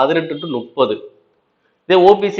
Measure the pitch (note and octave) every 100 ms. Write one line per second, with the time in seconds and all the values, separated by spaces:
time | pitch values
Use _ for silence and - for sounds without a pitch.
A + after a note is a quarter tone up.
0 | C3+ E3 D#3+ D3 E3+ B2 A#2+ - A#2+ G#2+
1 | - _ _ _ _ _ _ _ - F#3
2 | F3+ G3+ G3+